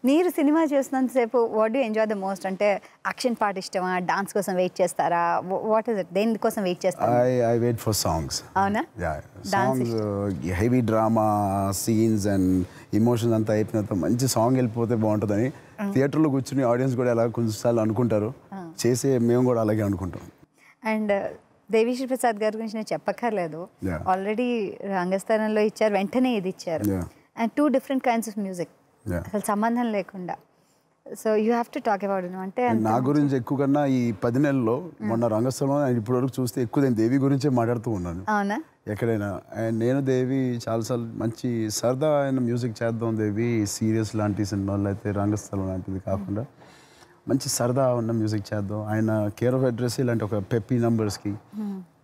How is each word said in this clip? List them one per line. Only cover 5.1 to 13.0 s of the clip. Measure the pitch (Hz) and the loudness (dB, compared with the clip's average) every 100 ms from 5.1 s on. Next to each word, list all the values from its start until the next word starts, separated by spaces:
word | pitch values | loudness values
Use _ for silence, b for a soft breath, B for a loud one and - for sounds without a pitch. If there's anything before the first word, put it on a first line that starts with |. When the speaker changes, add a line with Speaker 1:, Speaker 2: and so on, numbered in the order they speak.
| 170 170 170 170 | 2 2 0 -2
Speaker 1:
Wh-, | 190 220 | -4 0
what | 214 220 | 0 0
is | 214 | -4
it? | 180 | -2
దేనికోసం | 175 220 220 226 220 | 0 0 0 -2 0
వెయిట్ | 185 180 185 | -2 0 -2
చేస్తారా? | 180 110 120 | 0 2 4
Speaker 2:
I, | 127 127 117 117 | 4 4 2 2
I | |
wait | 120 113 | 2 0
for | - 104 | -2 0
songs. | 101 82 69 - - 190 | 0 -2 -2 -6 -4 0
Speaker 1:
అవునా? | 196 214 339 - | 0 0 -4 -6
Speaker 2:
Yeah. | 85 78 - - 202 | -4 -4 -10 -14 -2
Speaker 1:
డాన్స్ | 196 - 131 | 0 2 0
Speaker 2:
Songs, | |
Speaker 1:
ఇష్టం. | 120 113 107 101 101 | 0 -2 -2 -2 -2
Speaker 2:
uh, | 87 76 90 | -2 -4 0
heavy | 117 127 | 2 4
drama | 113 110 110 113 107 104 101 98 98 | 4 2 4 4 2 2 2 0 0
scenes | 98 - 110 113 110 101 98 | -2 0 2 4 2 2 2
and | 92 92 90 B B 104 | 4 2 0 B B 2